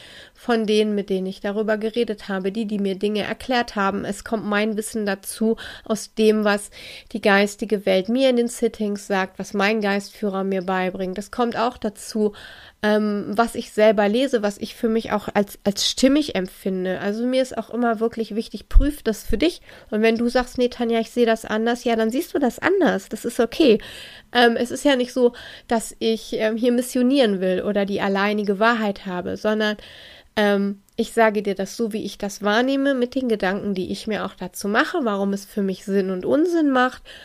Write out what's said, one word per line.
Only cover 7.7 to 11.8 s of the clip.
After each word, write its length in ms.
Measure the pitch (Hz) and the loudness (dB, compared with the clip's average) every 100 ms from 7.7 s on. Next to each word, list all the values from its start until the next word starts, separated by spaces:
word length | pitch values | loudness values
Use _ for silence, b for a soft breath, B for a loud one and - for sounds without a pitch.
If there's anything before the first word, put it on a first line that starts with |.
| 208 196 | -2 2
Welt 220 | 190 190 | 2 2
mir 220 | 240 269 | 2 4
in 60 | 240 | 4
den 100 | 240 | 0
Sittings 640 | - 226 - 214 202 - | 0 -2 -2 -4 -4 -2
sagt, 320 | 196 190 - | -2 -2 -6
was 120 | 190 | -6
mein 280 | 202 196 226 | 0 2 2
Geistführer 640 | 202 202 196 - 208 190 | 0 0 -4 -6 -4 -2
mir 180 | 196 190 | -2 -2
beibringt. 560 | 185 185 185 190 185 185 | 0 0 -2 -2 -4 -6
Es 140 | - | -6
kommt 260 | - 233 220 | -2 -2 0
auch 180 | 226 | -2
dazu, 580 | - | -2